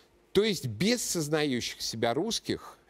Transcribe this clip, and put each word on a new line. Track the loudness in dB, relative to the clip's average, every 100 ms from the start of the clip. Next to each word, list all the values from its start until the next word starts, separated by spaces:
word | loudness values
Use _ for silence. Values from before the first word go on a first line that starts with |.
| _ _ _
То | 2
есть | 4 2 -4
без | 0 2 2
сознающих | 0 -2 0 0 2 0 -4 -6
себя | -8 0 0
русских | 0 -2 -2 -2 -4 -6 -20